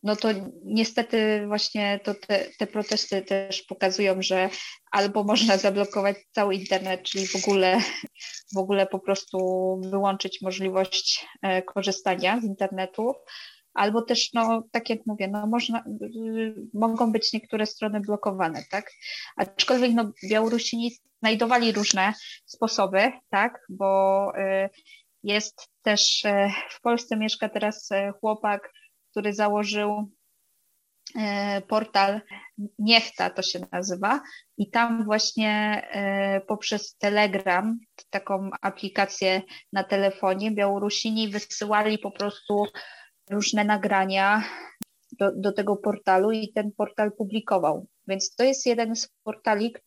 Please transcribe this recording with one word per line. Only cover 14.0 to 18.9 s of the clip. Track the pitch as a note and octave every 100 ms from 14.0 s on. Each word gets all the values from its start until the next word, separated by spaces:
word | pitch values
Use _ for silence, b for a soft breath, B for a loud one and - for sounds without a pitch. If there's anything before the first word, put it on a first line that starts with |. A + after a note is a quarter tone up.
też, | A#3 A#3 -
no, | A#3+ A3+ A3+ A3+
tak | A#3 A#3
jak | A3+ A3
mówię, | G#3 G3
no, | G#3 G#3
można, | A#3 A#3 A3+ A3 G#3+
y, | G#3+ A#3 A3+ A3 A3+ A3 -
mogą | G#3 A3+ A3+ A#3
być | A3 -
niektóre | A3 - G#3+ G#3+
strony | - G#3+ G#3+
blokowane, | G3+ G#3 G#3 F#3+ E3+ D#3+ -
tak? | G3 G#3+